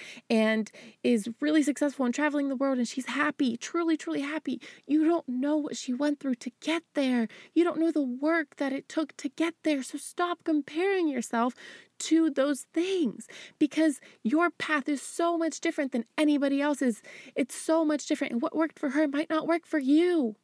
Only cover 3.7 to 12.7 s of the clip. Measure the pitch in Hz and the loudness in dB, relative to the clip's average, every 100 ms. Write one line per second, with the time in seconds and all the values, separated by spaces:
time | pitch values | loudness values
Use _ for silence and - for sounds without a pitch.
3.7 | 339 330 311 - 302 277 311 294 247 - | -2 0 0 -2 -4 -4 -6 -6 -8 -8
4.7 | - - 302 311 339 - 247 285 302 285 | -16 -2 2 4 2 -2 -2 0 0 -2
5.7 | - - 247 294 294 269 247 - - - | -6 -6 -2 0 0 -2 -4 -6 -8 -4
6.7 | 330 - - 262 247 226 - - - 339 | -4 -4 -2 0 0 -2 -6 -6 0 2
7.7 | 311 330 311 269 247 294 330 302 - 277 | 2 0 0 -2 -2 0 0 -2 -4 -4
8.7 | 269 - - 311 - 285 - 330 - 311 | -4 -6 -4 -4 -6 -10 -2 -4 -2 -2
9.7 | 285 247 294 - - 349 349 - 302 277 | -2 -2 -10 -10 -4 -4 -2 0 0 0
10.7 | 311 381 392 320 262 226 233 247 - - | -2 0 2 0 -2 -2 0 0 -2 -16
11.7 | - - - - 320 320 277 277 277 - | -20 -20 -10 0 4 4 2 2 0 -4